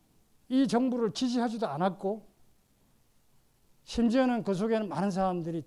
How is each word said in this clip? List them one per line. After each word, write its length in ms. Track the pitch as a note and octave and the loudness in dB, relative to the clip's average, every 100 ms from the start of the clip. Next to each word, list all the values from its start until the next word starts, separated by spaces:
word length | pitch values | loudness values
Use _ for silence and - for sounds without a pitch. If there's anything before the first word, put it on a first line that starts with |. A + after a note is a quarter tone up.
| _ _ _ _ - | _ _ _ _ -2
이 180 | C4 B3 | 2 4
정부를 460 | A3+ C4 B3 A3+ | 2 2 0 -2
지지하지도 560 | - B3+ B3 A#3+ A3+ G#3 | 0 -2 0 -2 -2 -4
않았고 580 | C#3+ F#3+ F3 G3 G#3+ - _ - _ _ _ _ _ _ _ _ _ _ _ _ _ | 0 -2 0 -4 -6 -10 _ -20 _ _ _ _ _ _ _ _ _ _ _ _ _
심지어는 580 | - - A#3 B3 C4 A#3+ | -8 0 2 4 2 2
그 120 | G3 | 0
속에는 340 | F#3 A3 A3 G#3 | 0 0 0 -2
많은 240 | D3+ G3+ | -2 -2
사람들이 500 | F#3 F#3+ F3+ E3 E3 | 0 0 0 -4 -6